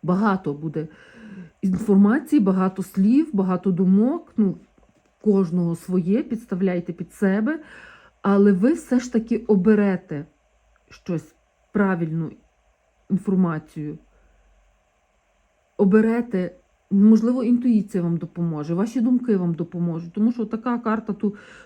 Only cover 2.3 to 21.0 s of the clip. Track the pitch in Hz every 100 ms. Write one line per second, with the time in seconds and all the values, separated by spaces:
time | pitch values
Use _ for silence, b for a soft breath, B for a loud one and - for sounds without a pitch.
2.3 | 302 196 190 185 190 185 - 196 262 320
3.3 | 214 185 180 196 175 185 196 240 339 -
4.3 | - 196 - _ _ _ _ _ _ 214
5.3 | 196 180 180 170 165 - 185 170 214 311
6.3 | 226 - 185 190 180 175 170 175 - 196
7.3 | 196 220 311 311 B B B B _ 202
8.3 | 202 202 185 226 330 - 247 - 226 226
9.3 | 226 - 202 180 214 202 180 - 151 151
10.3 | _ _ _ _ _ _ - - 170 -
11.3 | _ _ _ _ 208 196 180 165 165 160
12.3 | - _ _ _ _ _ _ _ 190 -
13.3 | 190 175 156 151 - 151 151 _ _ _
14.3 | _ _ _ _ _ _ _ _ _ _
15.3 | _ _ _ _ - 202 214 226 233 240
16.3 | 190 175 - _ _ _ 196 208 220 226
17.3 | 254 233 240 247 220 196 190 170 170 170
18.3 | - 170 151 147 170 226 269 240 247 233
19.3 | 196 175 160 170 175 170 165 170 208 220
20.3 | 240 220 226 254 240 233 220